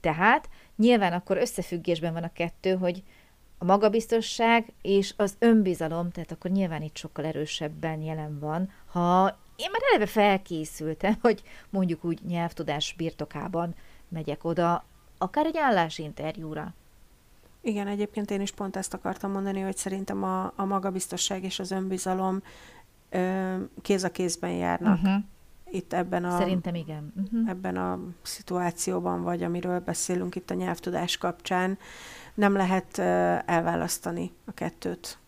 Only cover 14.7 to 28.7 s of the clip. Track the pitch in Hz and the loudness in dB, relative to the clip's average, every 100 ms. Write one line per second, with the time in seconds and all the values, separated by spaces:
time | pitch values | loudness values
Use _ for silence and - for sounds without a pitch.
14.7 | 170 - - - - 190 - 311 320 285 | 2 -2 -20 -20 -4 -2 2 2 2 4
15.7 | 202 165 156 151 - 156 156 160 156 156 | 4 2 -2 -10 -6 -6 -6 -8 -8 -8
16.7 | - - - - - _ - - - 247 | -12 -20 -20 -20 -20 _ -20 -20 -8 -4
17.7 | 208 202 202 208 214 208 202 202 - 196 | -2 -2 -2 -2 -2 -2 -2 -2 -4 -6
18.7 | 190 190 190 - 190 196 196 196 196 190 | -4 -6 -6 -6 -4 -4 -2 -2 -2 -4
19.7 | 196 - 190 190 196 190 185 185 - 196 | -4 -4 -4 -4 -2 0 0 -2 -4 -2
20.7 | 196 190 185 185 180 - 190 185 - 185 | 0 0 -4 -6 -4 -2 -2 -6 -6 -4
21.7 | 190 190 185 185 185 190 190 - - - | -4 -2 -2 -2 0 0 -2 -6 -20 -20
22.7 | - - _ _ 185 185 190 185 185 196 | -20 -20 _ _ -2 0 0 -2 -4 -6
23.7 | - - 196 185 175 180 175 180 175 175 | -10 0 0 0 -2 -2 -2 -4 -2 0
24.7 | 170 196 185 190 196 208 - - - - | 2 4 4 4 2 -2 -14 -20 -20 -8
25.7 | 190 180 175 180 180 175 175 180 185 175 | -8 -2 -2 0 0 0 0 2 0 -2
26.7 | 175 156 151 147 185 196 226 226 185 185 | -6 -6 -10 -10 -6 -2 0 0 -2 -4
27.7 | 185 180 180 175 175 - - - 180 175 | -2 -2 -4 -8 -12 -12 -12 -4 -2 -2